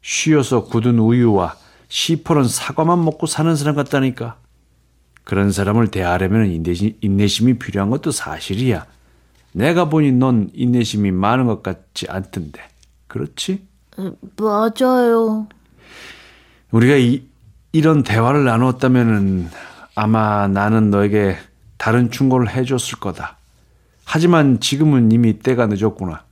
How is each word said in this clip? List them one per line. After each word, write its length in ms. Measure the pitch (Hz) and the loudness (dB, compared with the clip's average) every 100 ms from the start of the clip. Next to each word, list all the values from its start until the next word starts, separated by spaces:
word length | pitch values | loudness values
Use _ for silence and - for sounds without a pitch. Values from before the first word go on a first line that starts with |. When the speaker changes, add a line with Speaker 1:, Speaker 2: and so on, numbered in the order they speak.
Speaker 1:
쉬어서 640 | - - 156 151 123 123 - | -8 -4 2 2 2 -2 0
굳은 340 | 117 120 117 | -2 0 2
우유와 560 | 110 123 120 101 85 - _ _ _ | 2 4 2 2 0 -6 _ _ _
시퍼런 600 | - - 160 - 151 123 | -8 -4 -4 0 0 0
사과만 560 | - - 131 160 175 | -2 -6 -2 0 2
먹고 220 | 165 156 156 | 0 -2 -6
사는 300 | - 160 160 | -2 -2 0
사람 200 | 143 147 | -2 -2
같다니까. 640 | 139 143 131 123 117 - _ _ _ _ _ _ _ _ | -2 -2 -2 -4 -12 -12 _ _ _ _ _ _ _ _
그런 280 | - 98 101 | -4 0 0
사람을 360 | 95 98 110 110 | 0 0 2 2
대하려면 580 | 98 90 90 92 110 104 | 0 -2 0 0 2 0
인내심-, 500 | 82 82 87 104 - | -2 -4 -2 -2 -4
인내심이 560 | 104 98 101 92 120 127 | -2 0 0 2 0 0
필요한 320 | - 101 98 | -4 -4 -2
것도 220 | 139 165 | -2 -4
사실이야. 760 | - - 76 - 98 131 92 - _ _ _ _ _ _ | -6 -8 -12 -8 -4 -2 -2 -6 _ _ _ _ _ _
내가 360 | 82 131 170 165 | -2 0 0 0
보니 220 | 156 147 | 2 2
넌 380 | 127 131 120 101 | 2 2 2 -2
인내심이 560 | - 123 123 113 104 101 | -4 0 0 0 -2 -2
많은 340 | 92 101 123 123 | 0 0 0 0
것 160 | 101 | -2
같지 440 | - 90 _ - - | -6 -10 _ -14 -10
않던데. 540 | 95 95 - 76 71 - _ _ _ _ | -10 -8 -10 -12 -16 -20 _ _ _ _
그렇지? 580 | - 143 - - 190 - _ _ - | -10 -10 -10 -6 -6 -8 _ _ -12
Speaker 2:
음, 180 | 190 - 190 - | -12 -12 -20 -6
맞아요. 1080 | 214 208 226 220 254 254 240 226 226 214 214 _ _ _ - - - - - - _ _ _ | -2 0 -2 0 2 4 4 2 0 -2 -6 _ _ _ -20 -20 -20 -20 -20 -20 _ _ _
Speaker 1:
우리가 240 | 113 123 143 | 2 4 4
이, 260 | 123 135 - _ - _ _ | 4 0 -4 _ -20 _ _
이런 320 | 160 160 156 | 0 2 2
대화를 400 | 123 107 117 147 | 2 2 2 2
나누었다면은 1080 | 131 113 127 123 131 127 117 107 98 92 85 - - - - - | 2 2 0 0 2 2 2 2 0 -2 -4 -12 -20 -20 -12 -4
아마 520 | 107 110 107 104 101 | 0 2 2 0 0
나는 440 | 98 104 113 107 | 0 2 2 2
너에게 460 | 101 101 107 98 90 - _ _ _ | 2 2 2 0 -2 -10 _ _ _
다른 340 | - 117 120 | -2 0 0
충고를 380 | - 135 127 117 | 0 0 2 0
해줬을 500 | 131 127 131 - - | -2 -2 -4 -4 -8
거다. 380 | 101 85 - - _ _ _ _ _ _ | -10 -10 -14 -16 _ _ _ _ _ _
하지만 560 | - 160 170 170 143 117 | -6 0 2 4 4 2
지금은 520 | - 139 156 139 113 | -2 0 2 4 4
이미 280 | 113 117 104 | 4 2 0
때가 260 | 131 123 113 | -2 0 0
늦었구나. 580 | 101 107 - 92 78 _ | 0 -2 -4 -10 -10 _